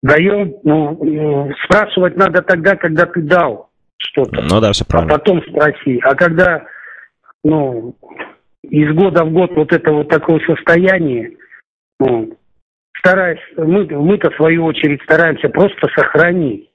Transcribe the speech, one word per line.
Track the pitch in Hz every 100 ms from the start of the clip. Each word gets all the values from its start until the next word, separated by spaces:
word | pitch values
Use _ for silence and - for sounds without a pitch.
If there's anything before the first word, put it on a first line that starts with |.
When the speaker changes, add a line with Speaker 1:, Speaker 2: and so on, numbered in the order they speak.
Speaker 1:
даём, | 135 151 185 208 202 -
ну, | 156 151 147 160 156 151 151 143 139
э, | 143 -
спрашивать | 202 208 - 180 175
надо | 190 175
тогда, | 175 180 165 196
когда | 170 160 170
ты | 175
дал | 151 175 156 104 - _ _ _
что-то. | - - 131 -
Speaker 2:
Ну | 76 98
да, | 110
всё | - -
правильно. | 165 165 151
Speaker 1:
А |
потом | 180 180
спроси. | - - 151 139 - 123
А | 135 135
когда, | 175 165 180 160 - - - - - _ _ _
ну, | 151 156 139 120 117 - - - - _ _ _
из | - 151 151 156
года | 196 170 160
в |
год | 160 180 165
вот | 151
это | 170 -
вот | 151 147
такое | 160 - 160 -
состояние, | 160 - 170 190 190 160 123 117 - _ - _ _ _ _
ну, | 131 120 107 - _ _ _ _ _ -
стараясь, | 185 190 180 165 - -
мы, | 160 190 180
мы-то | 147 151 202 160
в | -
свою | 160 165 160
очередь | 151 151 143
стараемся | - 156 165 151 127
просто | - 196 - - -
сохранить. | 135 - 170 180 147 101 -